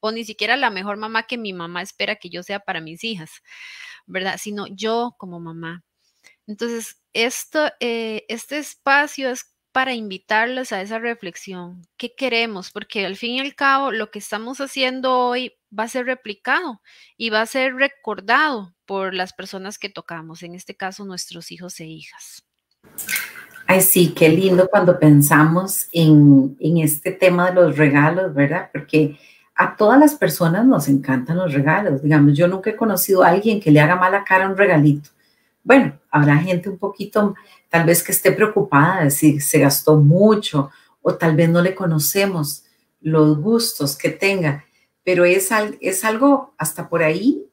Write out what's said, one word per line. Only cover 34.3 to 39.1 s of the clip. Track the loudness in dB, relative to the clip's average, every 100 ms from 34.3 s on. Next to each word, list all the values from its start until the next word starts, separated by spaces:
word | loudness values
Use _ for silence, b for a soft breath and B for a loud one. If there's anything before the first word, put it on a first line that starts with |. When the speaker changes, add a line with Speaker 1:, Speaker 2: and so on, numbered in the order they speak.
| 2 2
Speaker 2:
a |
un | 2
regalito. | 2 4 4 2 -4 _ _ _ _ _
Bueno, | 2 4 4 -4 _
habrá | 0 4 4
gente | 2 -2 -4
un | -8
poquito, | -8 -8 -4 -2 -2 B B B _
tal | 0 2
vez | 2
que | 0
esté | 0 2
preocupada, | 2 0 0 2 2 4 2
de | 0